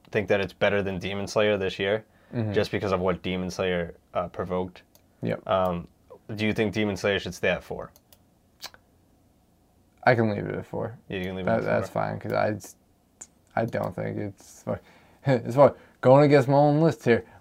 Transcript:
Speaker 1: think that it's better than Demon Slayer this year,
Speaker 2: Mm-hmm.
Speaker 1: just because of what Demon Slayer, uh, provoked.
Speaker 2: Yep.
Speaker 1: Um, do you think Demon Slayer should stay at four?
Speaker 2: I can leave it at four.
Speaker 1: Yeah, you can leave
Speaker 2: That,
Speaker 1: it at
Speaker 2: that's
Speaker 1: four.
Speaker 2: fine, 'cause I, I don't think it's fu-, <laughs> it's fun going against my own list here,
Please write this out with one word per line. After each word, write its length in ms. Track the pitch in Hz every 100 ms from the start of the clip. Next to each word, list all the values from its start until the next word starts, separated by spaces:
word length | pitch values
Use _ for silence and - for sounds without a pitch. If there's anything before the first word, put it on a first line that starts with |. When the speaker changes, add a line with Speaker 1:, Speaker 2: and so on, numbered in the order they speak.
| -
Speaker 1:
think 180 | 113 95
that 120 | 101
it's 100 | 95
better 300 | - 101 101
than 160 | 98 92
Demon 280 | 92 101 98
Slayer 280 | 110 107 101
this 220 | 95 -
year, 260 | 98 107 - _ -
Speaker 2:
Mm-hmm. 180 | 127 107
Speaker 1:
just 180 | 101 104
because 200 | 104 101
of 80 | 92
what 220 | 92 87
Demon 260 | 92 92 92
Slayer, 440 | 90 95 87 85 - _
uh, 160 | 98 87
provoked. 540 | - 87 90 92 - _ _ _ -
Speaker 2:
Yep. 260 | 113 107 -
Speaker 1:
Um, 400 | 95 92 87 - _ - - -
do 100 | 107
you 80 | 107
think 220 | 104 107
Demon 220 | 98 104 98
Slayer 200 | 104 98
should 120 | 95
stay 140 | - 98
at 140 | -
four? 260 | - - - - _ _ _ _ _ _ - - _ _ _ _ _ _ _ _ _ _ _ _
Speaker 2:
I 100 | -
can 160 | 113 110
leave 160 | 104 101
it 80 |
at 120 | 98 98
four. 320 | 101 110 113 -
Speaker 1:
Yeah, 100 | 98
you 60 |
can 120 | 90 95
leave 100 | 92
Speaker 2:
That, 120 | 113
Speaker 1:
it 40 |
at 160 | 107 110
Speaker 2:
that's 80 | 95
Speaker 1:
four. 120 | 110
Speaker 2:
fine, 160 | 104 107
'cause 140 | 107
I, 1300 | 107 104 104 - - _ _ _ - - _ _ 113
I 40 |
don't 300 | 117 104 107
think 220 | 104 107 107
it's 440 | 104 - - -
fu-, 160 | - 101 - -
<laughs> 260 | _ _ 139
it's 300 | 131 120 120
fun 160 | 139 - - _
going 240 | 123 139
against 240 | 147 143 127
my 80 | 143
own 240 | 147 147
list 240 | 165 -
here, 200 | 127 117 - -